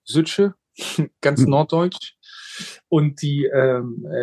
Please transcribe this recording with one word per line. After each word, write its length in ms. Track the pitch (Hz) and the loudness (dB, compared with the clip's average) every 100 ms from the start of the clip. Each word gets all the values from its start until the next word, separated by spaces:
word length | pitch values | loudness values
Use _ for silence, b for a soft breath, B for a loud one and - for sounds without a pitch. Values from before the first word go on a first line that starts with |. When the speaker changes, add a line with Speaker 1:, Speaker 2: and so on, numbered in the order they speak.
Speaker 1:
Sütsche, 500 | - 143 160 - 202 - _ - | -2 0 0 0 0 -2 _ -14
<laughs> 440 | - - 147 - | -6 -4 -4 -2
ganz 220 | 143 143 | 0 4
Speaker 2:
Hm. 80 | 131 | 4
Speaker 1:
norddeutsch. 640 | 139 156 165 180 - - - B B B B 185 B _ | 4 2 0 0 -4 -14 -20 B B B B -16 B _
Und 340 | 160 147 143 | 2 2 0
die, 240 | 147 143 135 | -4 -2 0
ähm, 580 | 139 131 127 123 117 - 120 | 2 2 0 -4 -10 -8 -2